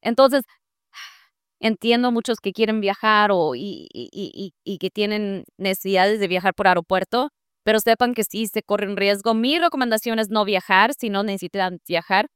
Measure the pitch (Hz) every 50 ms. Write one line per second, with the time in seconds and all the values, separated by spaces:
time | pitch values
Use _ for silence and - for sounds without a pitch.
0 | _ 214 233 - 269 269 247 277 240 _ _ _ _ _ _ _ _ _ _ -
1 | - - - _ _ _ _ _ _ _ _ _ - 220 220 - - 233 233 240
2 | 247 247 233 226 226 - 233 - _ 196 185 - 220 214 220 220 202 196 196 -
3 | - 220 214 208 208 208 202 180 165 151 127 123 160 202 185 - - - - -
4 | 120 - _ - 202 - - - 196 185 _ _ _ - 202 170 - 190 _ -
5 | 208 208 214 214 214 202 196 185 - _ _ _ 185 190 190 - - 190 196 185
6 | 185 202 214 220 202 185 180 180 180 202 180 - 202 190 180 175 170 _ 190 185
7 | 185 _ - 240 262 294 _ _ _ _ _ _ _ - 220 220 - 233 226 -
8 | 247 247 247 - 208 - - 202 226 202 - 214 - _ 202 208 202 196 202 196
9 | 196 202 202 202 196 226 226 220 226 254 294 349 349 339 330 277 254 240 220 220
10 | - 240 226 220 220 196 214 214 208 190 208 185 180 - 196 190 202 233 285 -
11 | - 226 202 196 202 220 196 190 - 170 - 202 185 185 185 170 _ - 175 165
12 | - - 190 190 226 294 _